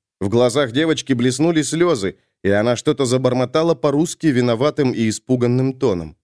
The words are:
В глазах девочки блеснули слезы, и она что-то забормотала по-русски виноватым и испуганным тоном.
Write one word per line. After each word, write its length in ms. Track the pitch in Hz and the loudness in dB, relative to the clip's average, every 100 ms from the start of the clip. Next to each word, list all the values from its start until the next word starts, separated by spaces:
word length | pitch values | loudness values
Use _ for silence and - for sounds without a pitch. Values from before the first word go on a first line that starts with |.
| _ - | _ -8
В 80 | 98 | -2
глазах 440 | 117 123 127 127 | 2 2 2 -2
девочки 400 | 123 165 147 - | 0 0 0 -2
блеснули 500 | 123 127 123 165 160 | 0 0 0 0 0
слезы, 540 | 123 156 175 131 92 - _ _ | 0 0 0 0 -4 -8 _ _
и 80 | 95 | 0
она 240 | 101 117 | 0 0
что-то 300 | 117 - 147 | 0 -2 0
забормотала 720 | 127 131 127 123 123 160 165 160 | 0 0 0 0 -2 0 0 0
по-русски 500 | 147 143 170 - 160 | 0 0 -2 -2 0
виноватым 640 | 123 123 117 147 147 131 | 2 2 2 0 0 -2
и 180 | 110 110 | 0 -2
испуганным 640 | 101 - 127 120 123 131 | -2 -2 0 0 0 -2
тоном. 440 | 131 127 90 78 - | -2 -2 -2 -6 -16